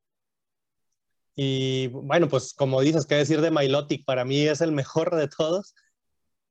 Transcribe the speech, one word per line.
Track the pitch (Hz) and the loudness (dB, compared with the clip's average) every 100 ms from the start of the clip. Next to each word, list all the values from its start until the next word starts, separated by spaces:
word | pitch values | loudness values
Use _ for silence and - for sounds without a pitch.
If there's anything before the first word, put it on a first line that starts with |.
| _ _ _ _ _ _ _ _ _ _ _ _ _ - | _ _ _ _ _ _ _ _ _ _ _ _ _ -6
Y, | 135 135 131 131 131 | -2 0 -2 -2 -4
bueno, | 131 139 165 156 | -6 -2 2 2
pues, | 135 - | 0 -4
como | - 139 131 | -4 0 2
dices, | 143 160 135 | 2 2 2
qué | 147 | 0
decir | 147 156 | 2 2
de | 160 | 2
Milotic, | 156 139 143 147 147 - | 2 2 0 -2 -6 -2
para | 127 127 | -2 0
mí | 143 151 | 0 0
es | 147 | 0
el | 165 | 0
mejor | 147 131 160 165 170 | -2 -2 -2 -2 -2
de | 143 | -4
todos, | - 160 185 - _ _ _ _ _ _ _ _ | -2 -2 -2 -6 _ _ _ _ _ _ _ _